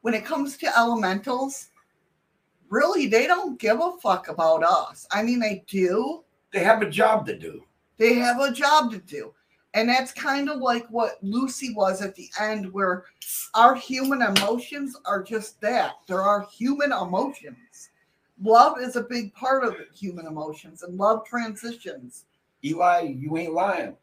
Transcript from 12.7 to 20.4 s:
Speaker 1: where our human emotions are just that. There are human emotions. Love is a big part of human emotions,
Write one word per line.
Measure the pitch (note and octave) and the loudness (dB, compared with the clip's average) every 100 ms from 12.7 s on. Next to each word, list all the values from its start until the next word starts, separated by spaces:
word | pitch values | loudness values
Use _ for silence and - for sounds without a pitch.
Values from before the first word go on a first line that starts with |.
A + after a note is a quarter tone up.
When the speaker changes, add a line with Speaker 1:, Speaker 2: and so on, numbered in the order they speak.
Speaker 1:
where | F#3+ G3 F#3 - _ - - - | -2 -2 -2 -8 _ -12 -10 -4
our | A3 A#3+ | 6 6
human | B3+ - C4 C4+ C4+ | 6 -4 -4 -2 0
emotions | A3 G3 G3+ B3 - C#4+ C#4 - | 2 2 2 -2 -6 -10 -10 -10
are | F#3 F#3+ | -6 -6
just | F#3 A3 - - | -4 -8 -8 -6
that. | G#3 A#3+ F3+ - - | -2 0 -2 -6 -6
There | F#3 | 0
are | G3 G#3 G3+ | 2 2 -2
human | - B3 C#4+ C#4+ | -4 -2 0 0
emotions. | A3 F3+ F3+ C#4+ - - - _ - - _ _ _ _ _ | 0 -2 -2 -4 -8 -20 -20 _ -20 -20 _ _ _ _ _
Love | G3 A#3 C#4+ D4 | 4 8 8 4
is | B3+ B3 | -6 -6
a | |
big | A#3 A#3+ G3+ | -4 -6 -8
part | - C4 C4+ | -6 0 0
of | A#3+ - - | 0 -6 -16
human | _ G3 E3+ D#3+ | _ -12 -10 -12
emotions, | D#3 | -10